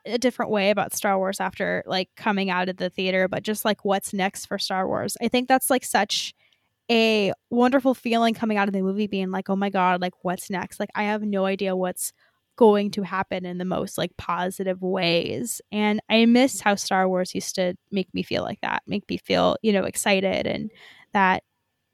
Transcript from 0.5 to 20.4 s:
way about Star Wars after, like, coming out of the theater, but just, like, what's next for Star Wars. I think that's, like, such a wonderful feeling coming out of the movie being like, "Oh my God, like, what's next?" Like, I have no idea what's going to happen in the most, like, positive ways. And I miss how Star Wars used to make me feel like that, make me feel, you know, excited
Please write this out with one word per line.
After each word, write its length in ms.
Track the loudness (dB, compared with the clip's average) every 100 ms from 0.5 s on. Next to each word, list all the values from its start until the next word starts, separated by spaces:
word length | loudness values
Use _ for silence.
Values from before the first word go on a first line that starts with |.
way 180 | 2 2
about 240 | 2 -2
Star 240 | -2 0 0
Wars 220 | 0 -2
after, 420 | -4 -4 -2 -2 -2
like, 220 | -4 -4 -4
coming 340 | -2 0 0
out 180 | -2 -2
of 80 | -4
the 120 | -6
theater, 380 | -4 0 0 0
but 160 | -2
just, 220 | -4 -2
like, 200 | -2 -2
what's 300 | 0 -2 -2
next 320 | -2 -2 -4 -8
for 120 | -6
Star 280 | -2 -2 -2
Wars. 300 | -2 -4 -4
I 80 | -2
think 200 | 0 2
that's, 220 | 2 4
like, 140 | 0
such 500 | 2 0 0 -4 -6 -12 _ _ _ _ 0
a 420 | 2 4 2 0 -2 _
wonderful 460 | 2 4 4 2
feeling 400 | 0 0 2 2
coming 240 | 2 0 0
out 100 | 0
of 60 |
the 80 | 0
movie 240 | 0 -2 -2
being 240 | -2 -4
like, 180 | -4 -2
"Oh 80 | -2
my 140 | 0
God, 320 | 2 2 2
like, 100 | -2 -4
what's 280 | -6 -4 -6
next?" 280 | -8 -8 -8
Like, 120 | -6
I 100 | -4
have 180 | -2 -2
no 240 | -2 0 0
idea 280 | 0 -2 -2
what's 360 | -4 -4 -10 -10 _ _ _ 6
going 340 | 6 8 2
to 120 | -4
happen 440 | -4 -4 -4 -6 -6
in 100 | -4
the 80 |
most, 320 | -2 -2 -4 -4
like, 180 | -4 -4
positive 640 | -4 -2 -4 -4 -4 -2
ways. 800 | -2 0 2 2 0 -4 -6 -8 -6
And 300 | -2 0 0 2
I 160 | 4 6
miss 340 | 6 4 2
how 140 | 0
Star 340 | 0 2 2 2
Wars 260 | 0 -2
used 200 | -6 -6
to 220 | -2 -2 -4 _
make 220 | -4 -2
me 100 | -4
feel 200 | -4 -4
like 180 | -4 -6
that, 220 | -4 -6 -4
make 220 | -6 -4
me 80 | -6
feel, 400 | 0 2 2 2
you 100 | 2
know, 120 | 2
excited 600 | 0 -2 0 2 2 0